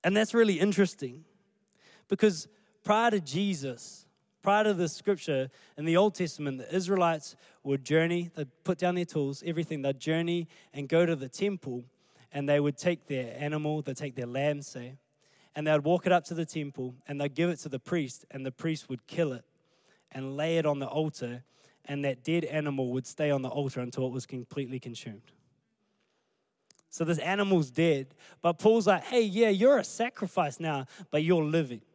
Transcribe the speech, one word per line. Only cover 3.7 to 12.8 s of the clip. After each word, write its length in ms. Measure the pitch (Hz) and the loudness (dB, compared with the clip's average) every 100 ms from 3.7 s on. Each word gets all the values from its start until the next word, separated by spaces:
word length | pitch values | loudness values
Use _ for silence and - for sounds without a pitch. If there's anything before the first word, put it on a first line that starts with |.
| 120 - - _ _ _ _ | -8 -14 -20 _ _ _ _
prior 220 | 196 208 | 2 4
to 100 | 214 | 4
this 200 | 185 170 | 2 0
scripture 560 | - - 185 - 135 135 _ - - | -2 -2 -2 0 -2 -2 _ -20 -6
in 80 | |
the 120 | 160 170 | 2 4
Old 180 | 208 | 4
Testament, 420 | - 170 - 143 131 | 2 -6 -4 -6 -6
the 180 | - | -4
Israelites 600 | 185 180 190 175 156 - - - _ | -2 0 2 2 2 -6 -18 -20 _
would 220 | 139 139 | -4 -4
journey, 460 | 127 156 165 175 175 | 2 2 4 0 -4
they'd 140 | 160 139 _ | -8 -10 _
put 140 | - 175 | -4 0
down 180 | 180 | 0
their 100 | 180 | 0
tools, 380 | 175 160 139 139 | -2 -2 -2 -4
everything, 360 | 170 165 160 156 | -6 -4 -4 -4
they'd 180 | 135 135 | -4 -2
journey 480 | 156 160 170 175 165 - _ | -2 0 0 -2 -4 -14 _
and 160 | 143 139 | -12 0
go 160 | 165 | 2
to 100 | 170 | 4
the 140 | 156 135 | 0 -4
temple, 560 | - 202 190 139 123 120 _ _ _ _ | -4 -4 -4 -6 -8 -10 _ _ _ _
and 140 | 143 143 | -6 2
they 120 | 147 | 4
would 180 | 147 | 2
take 300 | 139 | 0